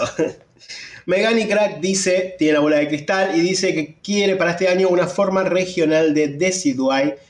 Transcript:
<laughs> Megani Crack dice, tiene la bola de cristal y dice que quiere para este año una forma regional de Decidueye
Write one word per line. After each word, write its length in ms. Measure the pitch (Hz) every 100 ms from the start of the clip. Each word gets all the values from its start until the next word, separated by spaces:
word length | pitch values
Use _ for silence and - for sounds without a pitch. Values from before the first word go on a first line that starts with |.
| 117 -
<laughs> 880 | 156 - _ _ - - - - -
Megani 420 | 185 220 233 208
Crack 320 | 202 208 151
dice, 560 | 185 190 190 185 185 -
tiene 160 | 156
la 60 | 151
bola 180 | 151 147
de 100 | 147
cristal 480 | 147 - 190 190 165
y 40 |
dice 320 | 175 180 190
que 260 | 160 147 -
quiere 340 | - 202 202 185
para 160 | 175
este 160 | 170 185
año 220 | 185 190
una 180 | 175 175
forma 360 | - 196 190
regional 720 | 175 175 185 180 156 156 160
de 160 | 151 147
Decidueye 880 | 143 185 185 - 127 131 135 147 -